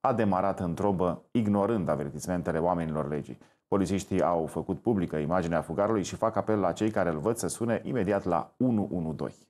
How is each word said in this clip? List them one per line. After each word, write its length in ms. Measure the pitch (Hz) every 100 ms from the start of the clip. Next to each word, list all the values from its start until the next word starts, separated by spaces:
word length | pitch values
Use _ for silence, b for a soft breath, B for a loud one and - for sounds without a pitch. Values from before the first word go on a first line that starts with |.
a 120 | 131
demarat 480 | 117 104 92 98 92
în 140 | 90
trobă, 480 | 82 101 92 90 80 -
ignorând 580 | 120 104 101 101 117 82
avertismentele 680 | 73 71 73 80 90 85 80
oamenilor 500 | 85 87 80 76 71
legii. 300 | 73 71 62 b b _
Polițiștii 540 | 101 90 98 92 95
au 240 | 80 87 76
făcut 340 | 85 80 92
publică 360 | - 107 85 78
imaginea 440 | 73 90 82 82
fugarului 420 | 76 80 104 110
și 140 | 90 90
fac 200 | 113 104
apel 220 | 95 107
la 140 | 92
cei 180 | 82 110
care 200 | 107 87
îl 80 | 76
văd 180 | 85 117
să 120 | 90
sune 320 | - 117 110
imediat 400 | - 131 95 101
la 280 | 92 82 - _
unu 320 | 127 110 95
unu 220 | 90 80
doi. 220 | 76 71 - _